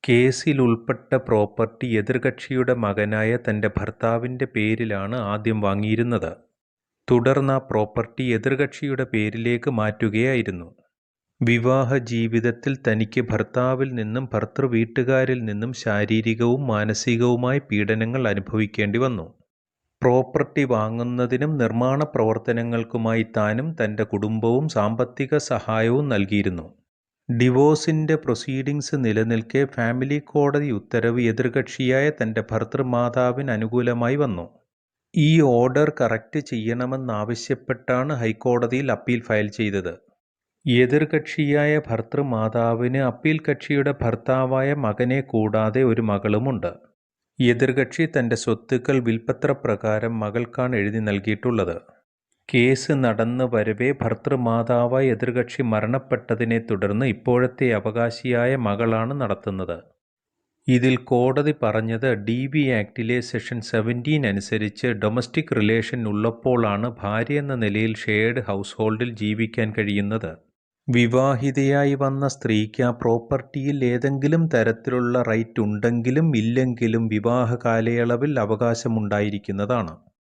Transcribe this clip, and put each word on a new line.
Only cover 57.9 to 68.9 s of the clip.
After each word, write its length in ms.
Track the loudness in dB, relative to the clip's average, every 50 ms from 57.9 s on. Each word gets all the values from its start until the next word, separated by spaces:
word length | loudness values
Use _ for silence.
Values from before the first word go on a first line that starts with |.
| -2 0 -2 -2 -2 -6 -4 -2 0 2 2 2 0
മകളാണ് 640 | 0 0 -2 0 0 0 0 2 0 -2 -2 -4 -4
നടത്തുന്നത്. 580 | -2 -4 -4 -4 -4 -8 -6 -6 -6 -6 -8 -10 -12 _ _ _ _ _ _ _ _ _ _ _ _ _ _ _ _ 2
ഇതിൽ 280 | 2 4 4 4 2
കോടതി 580 | 2 0 0 2 2 2 2 2 2 0 0 0 0
പറഞ്ഞത് 500 | -2 0 0 0 -2 -2 -4 -2 0 -2
ഡി 340 | -2 -2 -2 -4 -2 -2 -4
വി 220 | -2 0 0 2 2
ആക്ടിലെ 520 | 2 0 -2 -4 _ -6 -4 -2 -2 -2
സെക്ഷൻ 400 | -4 -4 -8 -8 -6 -6 -8 -8
സെവന്റീൻ 680 | -6 -2 -2 -2 0 0 -4 -4 -2 -2 0 0 0
അനുസരിച്ച് 600 | 0 -2 -2 -2 -2 -4 -2 -2 -4 -4 -4 -4
ഡൊമസ്റ്റിക് 720 | -2 -2 0 -2 -2 0 -2 -4 -2 -4 -6 -4 -2 0
റിലേഷൻ 520 | 0 2 2 2 2 0 -2 -4 -4 -4 -2
ഉള്ളപ്പോഴാണ് 880 | -2 0 0 -2 -2 -2 0 0 2 2 2 2 0 -2 -2 -4 -6 -6
ഭാര്യ 360 | -6 -4 -2 -2 -2 -2 -4 -4
എന്ന 160 | -2 -4 -4
നിലയിൽ 400 | -2 -2 0 0 0 0 -2 -2
ഷെയർഡ് 440 | -4 -4 0 0 2 2 2 0 -2
ഹൗസ് 340 | -4 -4 -4 -4 -6 -8 -6
ഹോൾഡിൽ 340 | -2 -2 -2